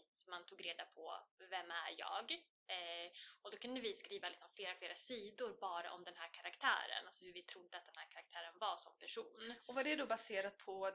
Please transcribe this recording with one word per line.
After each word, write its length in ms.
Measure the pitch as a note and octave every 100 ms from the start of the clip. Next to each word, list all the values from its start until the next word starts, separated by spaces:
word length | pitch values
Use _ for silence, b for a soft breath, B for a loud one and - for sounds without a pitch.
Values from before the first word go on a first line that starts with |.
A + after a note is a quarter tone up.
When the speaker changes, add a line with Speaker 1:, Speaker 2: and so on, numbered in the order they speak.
| - -
Speaker 1:
så 140 | -
man 160 | F3 E3+
tog 200 | G3 F3
reda 200 | E3 -
på 420 | - D#3+ F#3 - - F#3
vem 220 | F#3 F3
är 240 | E3+ D#3+ E3
jag. 340 | - F#3 A#3 E4+ - _ -
Eh, 440 | F#3 E3+ E3+ F3 B B B
och 100 | G#3
då 60 | G3+
kunde 240 | A#3+ B3+
vi 140 | A3+ F#3
skriva, 340 | - G3 F3+
liksom, 200 | F3+ F3
flera, 260 | - F#3 F3+
flera 200 | E3+ -
sidor 640 | - A#3+ G3+ G#3+ A#3+ F3+
bara 300 | G3 F3 E3+
om 100 | F3+
den 120 | F3+ E3
här 180 | E3+
karaktären, 720 | - F3+ - C4+ G3+ - - F#3
alltså 180 | -
hur 100 | F#3
vi 100 | F3
trodde 340 | - F#3+ F3 F3
att 80 | -
den 120 | D#3+
här 100 | E3
karaktären 480 | E3 - F3 E3+ F3
var 180 | G#3 F3
som 200 | - -
person. 560 | - A#3 A3 - A3+ A#3 -
Speaker 2:
Och 100 | B3+
var 80 |
det 120 | C4+ D4+
då 100 | B3
baserat 520 | A3+ - G3 G3 -
på 340 | - F#3+ F#3+